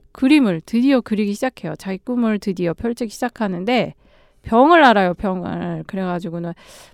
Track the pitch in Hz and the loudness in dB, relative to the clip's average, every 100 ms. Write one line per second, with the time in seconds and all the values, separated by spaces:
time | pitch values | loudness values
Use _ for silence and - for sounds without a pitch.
0 | _ - 262 302 226 165 - 226 269 262 | _ -2 2 4 4 0 -2 0 2 2
1 | - 214 208 202 262 - 165 156 190 190 | 0 -2 -2 -2 -6 -6 -10 -8 -10 -10
2 | - 247 226 208 208 180 170 160 233 233 | -6 -2 -2 -2 -4 -4 -4 -4 -6 -6
3 | 226 - 240 - 202 175 196 247 135 - | -8 -6 -6 -4 -6 -4 -2 -2 -2 -8
4 | _ _ _ _ - 226 285 339 269 202 | _ _ _ _ 0 4 6 8 8 6
5 | 180 175 202 185 180 175 175 160 160 190 | 2 0 -4 -4 -6 -6 -6 -8 -8 -6
6 | 185 175 170 170 170 - - - - | -4 -6 -6 -8 -8 -10 -18 -20 -20